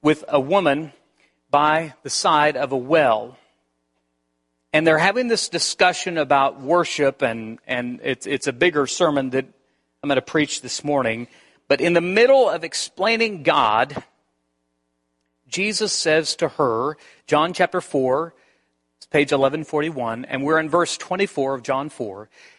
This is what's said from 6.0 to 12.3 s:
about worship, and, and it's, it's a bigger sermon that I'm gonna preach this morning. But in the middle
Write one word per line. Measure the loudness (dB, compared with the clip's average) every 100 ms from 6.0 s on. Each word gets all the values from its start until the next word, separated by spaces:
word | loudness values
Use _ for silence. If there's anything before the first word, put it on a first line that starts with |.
| -4 -4
about | 0 2 2 -2
worship, | 0 0 0 0 -2 0
and, | -2 -4 -10 -14 -8
and | -6 -6 -6
it's, | -6 -6 -6
it's | -4 -4
a |
bigger | 0 0 2 -2
sermon | 2 2 2 0
that | -4 -4 _ _ _ _ _
I'm | -2
gonna | -2
preach | 0 -2 -2 -6
this | -10 -8
morning. | -2 -2 -2 -4 -10 _ _ _ -2
But | 0
in | 2
the | 2
middle | 2 2 4